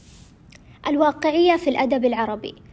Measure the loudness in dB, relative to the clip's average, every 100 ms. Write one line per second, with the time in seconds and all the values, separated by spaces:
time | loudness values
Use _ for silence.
0 | -20 -20 -20 -20 -20 -20 -20 -10 -4 2
1 | 0 0 -2 2 2 2 0 -2 -2 0
2 | 0 -2 -4 -6 -12 -18 -20